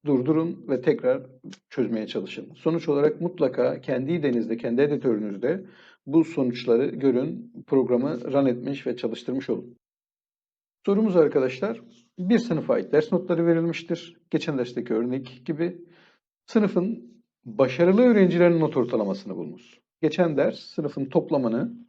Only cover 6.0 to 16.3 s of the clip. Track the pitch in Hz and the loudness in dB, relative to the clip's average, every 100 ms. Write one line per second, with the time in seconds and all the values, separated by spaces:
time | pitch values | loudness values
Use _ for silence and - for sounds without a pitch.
6 | - 156 160 - 123 120 - 117 139 - | 0 2 2 0 -2 -2 2 2 2 2
7 | 139 123 151 180 - - - 135 120 123 | 2 2 -2 -6 -14 -20 0 2 4 0
8 | 139 - - 139 135 120 135 139 131 120 | 0 -6 -2 2 2 0 -6 -6 -6 -4
9 | 120 123 - 135 135 120 - - _ _ | -6 -6 -6 -6 -4 -6 -6 -20 _ _
10 | _ _ _ _ _ _ _ _ - 196 | _ _ _ _ _ _ _ _ 0 2
11 | 226 180 147 - 127 127 202 233 - _ | 4 4 4 4 0 -2 -6 -6 -14 _
12 | _ - 180 233 - 156 - - - 156 | _ -8 2 2 2 -4 0 0 2 0
13 | - 180 - 170 170 165 165 160 - 170 | 2 -2 0 0 2 2 0 -4 -8 -10
14 | - _ _ 156 165 139 123 127 - - | -10 _ _ -4 -2 -4 -4 -6 -2 -2
15 | 123 131 135 - - 151 175 180 - _ | -2 -4 -8 -14 -10 -4 -6 -6 -20 _
16 | _ _ _ | _ _ _